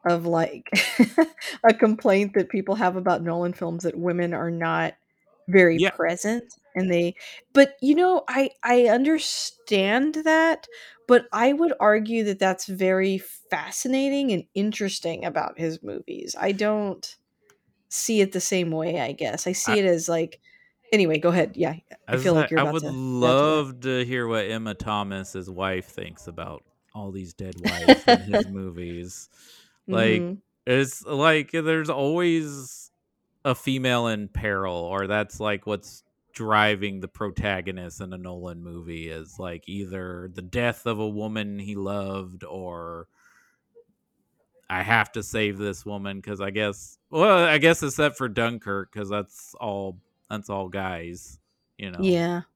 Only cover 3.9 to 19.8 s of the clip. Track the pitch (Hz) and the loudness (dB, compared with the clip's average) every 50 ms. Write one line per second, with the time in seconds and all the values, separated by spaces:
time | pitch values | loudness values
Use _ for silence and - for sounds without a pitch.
3.9 | - 170 170 180 170 175 175 170 170 - 165 170 170 165 165 165 165 165 160 160 | -4 -2 -2 -2 0 0 -2 -2 -2 -4 -4 -4 -4 -2 -2 0 0 0 -2 -2
4.9 | - _ _ _ _ _ _ _ _ _ _ - 180 196 185 170 165 165 175 196 | -6 _ _ _ _ _ _ _ _ _ _ 6 8 8 8 8 8 6 2 2
5.9 | - - 165 165 175 175 - 208 226 240 233 240 - _ _ _ _ 185 185 185 | 2 0 -2 -2 0 -2 -2 -2 -2 -4 -6 -10 -20 _ _ _ _ -2 0 2
6.9 | 175 170 175 175 180 - - - - - _ _ _ 277 277 277 277 - 247 269 | 2 2 2 0 -2 -6 -16 -18 -18 -20 _ _ _ 6 6 6 6 -4 2 2
7.9 | 294 320 359 370 370 330 - - 254 269 277 254 - _ - 233 247 247 247 233 | 4 6 6 4 4 2 0 -2 0 0 0 0 -2 _ 0 2 4 6 6 6
8.9 | 214 247 269 294 320 311 - - - - - - - _ _ - 208 196 190 196 | 4 4 4 2 2 2 0 -4 -4 -6 -6 -8 -10 _ _ 0 0 2 2 2
9.9 | 214 247 277 302 302 311 311 311 311 320 320 330 320 - - - - - - - | 2 2 2 0 -2 0 2 4 4 4 4 4 2 0 -4 -18 -20 -20 -20 -20
10.9 | - _ _ - 247 240 233 - - 208 233 262 285 294 339 339 277 - - 208 | -20 _ _ 6 6 6 6 2 -2 2 2 2 4 4 2 0 2 4 4 4
11.9 | 208 220 220 214 233 226 214 208 196 196 196 190 185 185 - - 190 185 190 185 | 6 4 2 0 -2 -2 0 0 0 2 2 0 0 0 -6 -10 -4 0 2 2
12.9 | 185 190 190 196 190 185 - - - - _ _ - 151 151 190 - - - 254 | 4 4 2 2 0 -2 -4 -10 -18 -20 _ _ -4 -4 -4 -6 -8 -6 -2 0
13.9 | 262 269 269 277 277 277 277 262 208 170 - _ _ 196 196 214 214 - 208 190 | 0 2 2 0 0 0 0 0 0 0 -2 _ _ -2 0 0 0 -2 -4 -4
14.9 | - - - 170 165 - - 170 - 160 - - - - 165 160 160 165 - 104 | -4 -4 -4 -6 -6 -4 -6 -4 -2 -2 -4 -4 -6 -4 -4 -4 -4 -6 -10 -10
15.9 | - - - - - - - - - - - 196 202 190 208 208 214 214 208 196 | -10 -10 -10 -10 -12 -10 -10 -10 -8 -4 -2 -2 0 0 0 0 0 0 -2 -4
16.9 | 185 160 - - - _ _ _ _ _ _ _ _ _ _ _ _ _ _ _ | -6 -8 -12 -18 -18 _ _ _ _ _ _ _ _ _ _ _ _ _ _ _
17.9 | - - - - 226 214 196 190 - 185 - - 202 185 175 170 160 160 160 170 | -8 -6 -2 0 2 2 2 2 2 -4 -2 0 0 0 0 0 -2 -2 -2 -2
18.9 | 165 170 131 113 143 - 160 113 113 156 - 180 185 - - - - 208 | -2 -2 -2 -4 -4 -4 -4 -4 -4 -4 -4 -4 -4 -2 0 0 2 2